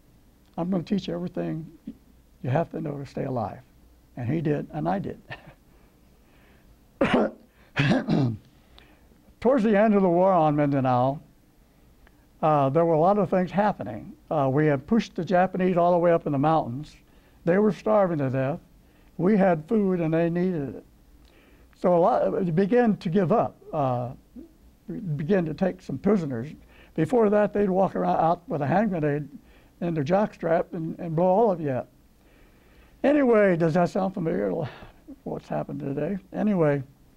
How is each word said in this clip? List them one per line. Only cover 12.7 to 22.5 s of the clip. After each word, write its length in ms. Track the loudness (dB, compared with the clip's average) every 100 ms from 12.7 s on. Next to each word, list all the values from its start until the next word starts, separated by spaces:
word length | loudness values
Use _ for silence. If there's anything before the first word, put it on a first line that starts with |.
there 140 | 2
were 100 | 2
a 60 | 4
lot 180 | 4 2
of 100 | 0
things 220 | 0 0
happening. 600 | 0 0 -2 -8 -12 -14 -20 -4
Uh, 180 | -2 0
we 140 | 2 2
had 200 | 0 0
pushed 280 | 0 0
the 100 | -6
Japanese 520 | 0 2 2 0 0 2
all 160 | 2
the 60 | 4
way 140 | 4
up 140 | 2 0
in 60 |
the 60 | 0
mountains. 560 | 2 0 -2 -8 -12 -18 _ -20 _ _
They 140 | 0 2
were 140 | 2
starving 460 | 0 0 2 2 0
to 120 | -2
death. 300 | -2 -2 -4 -12 -20 -20 _ -16 -2
We 200 | 2 4
had 300 | 4 2 0
food, 320 | 0 0 0
and 140 | 0
they 160 | 0 0
needed 460 | 0 -2 -2 -6 -10
it. 80 | -18 _ _ -20 -20 -20 _ -20 -20 -2
So 160 | 2 4
a 20 |
lot, 340 | 4 2 0
we 180 | 0 0